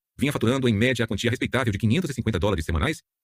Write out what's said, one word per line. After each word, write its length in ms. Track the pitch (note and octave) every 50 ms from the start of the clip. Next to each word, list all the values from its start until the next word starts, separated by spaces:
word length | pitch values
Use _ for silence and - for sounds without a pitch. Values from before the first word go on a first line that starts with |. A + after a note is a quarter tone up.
| _ _ _
vinha 140 | - - C#3+
faturando 380 | C#3 - - A2 C3 C3+ C3 B2
em 60 | A2
média 300 | G2 A2+ B2+ C3 A#2 A#2
a 40 | -
quantia 220 | A2 F#2+ - A2+
respeitável 420 | A#2+ A#2 - - - B2+ C3+ A2+ G2+
de 60 | G2
quinhentos 320 | - G#2+ A2+ E3+ F#3 E3+
e 40 | C3+
cinquenta 240 | - G#2+ A2 A#2 F2
dólares 260 | D#2+ G#2 G2+ D#2 D#2
semanais, 380 | - F2 D#2+ F2 C#3 D#3+ - - _ _ _